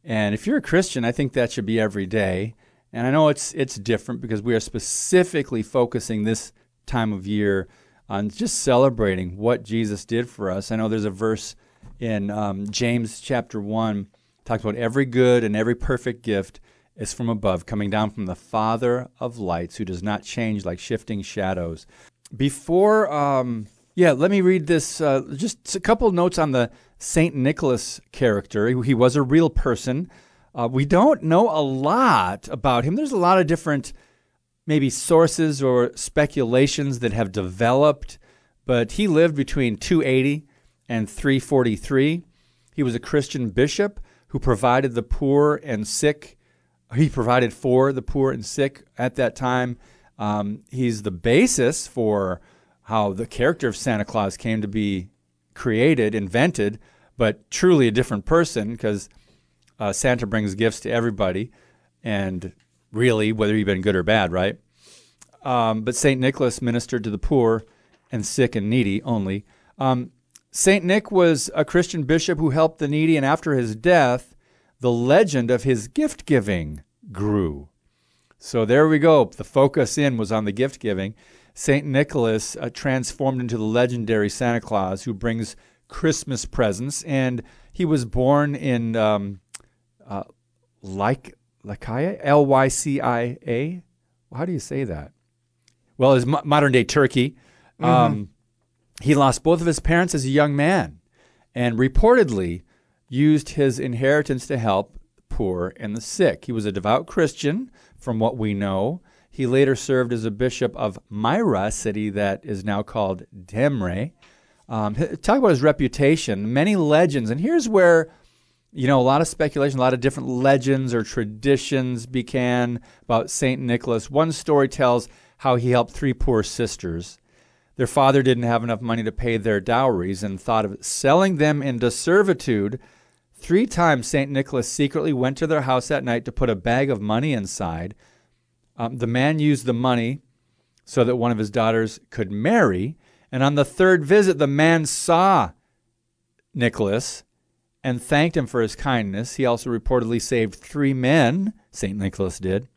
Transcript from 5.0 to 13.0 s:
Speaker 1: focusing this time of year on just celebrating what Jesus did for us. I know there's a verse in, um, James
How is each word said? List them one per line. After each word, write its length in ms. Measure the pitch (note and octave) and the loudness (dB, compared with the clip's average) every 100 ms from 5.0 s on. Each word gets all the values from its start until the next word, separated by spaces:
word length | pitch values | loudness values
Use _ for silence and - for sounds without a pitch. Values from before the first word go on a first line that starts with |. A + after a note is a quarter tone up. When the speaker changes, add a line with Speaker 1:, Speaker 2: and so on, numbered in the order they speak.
| - F3+ F3+ D#3+ C3+ A#2 | 2 2 2 -2 -4 -6
Speaker 1:
focusing 640 | G#2+ C3 A#2+ A#2+ - A2 | -2 0 0 -2 -4 -4
this 280 | G#2+ A2 - _ _ _ - | -2 -2 -6 _ _ _ -6
time 260 | B2 A2 | -2 -2
of 140 | G2 F#2+ | -4 -4
year 420 | G#2 G#2 G2 F2+ _ _ _ - | 0 2 0 -4 _ _ _ -8
on 220 | G2 G#2 | -4 -4
just 300 | - A3+ - | -4 -4 -2
celebrating 760 | - B2 C3+ A#2 G#2 F#2 F2+ F#2+ | 2 4 4 2 0 0 -6 -4
what 260 | A2 A#2 | -2 -2
Jesus 440 | G#2+ A2+ G#2+ G2+ - | -2 -4 -2 -6 -4
did 220 | A#2 A#2+ | -4 -4
for 200 | - G2 | -6 -4
us. 220 | F#2+ G2 | -4 -4
I 40 | A2+ | -4
know 120 | A2 | -2
there's 160 | A2 | -2
a 60 | G#2 | -4
verse 440 | F#2+ A2 A2 - - _ _ - - | -2 -2 -2 -6 -18 _ _ -20 -10
in, 300 | A#2 G#2+ G2+ | -4 -4 -4
um, 360 | G#2 G#2 G2 G2+ | -4 -4 -6 -8
James 500 | G#2 A#2+ A#2+ | -2 -2 -2